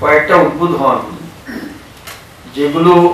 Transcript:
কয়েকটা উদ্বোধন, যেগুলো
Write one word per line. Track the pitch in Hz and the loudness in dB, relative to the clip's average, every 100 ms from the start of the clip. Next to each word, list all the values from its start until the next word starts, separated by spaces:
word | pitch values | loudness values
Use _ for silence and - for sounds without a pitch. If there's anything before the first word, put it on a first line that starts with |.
কয়েকটা | 135 151 151 175 - | 0 0 2 2 2
উদ্বোধন, | 143 175 - 135 - - - - - - 233 - - - - - - - - - 139 | 0 -4 -2 -2 -2 -6 -14 -18 -18 -16 -14 -14 -18 -20 -20 -20 -20 -20 -20 -14 -4
যেগুলো | 143 156 165 175 175 | -2 0 4 4 4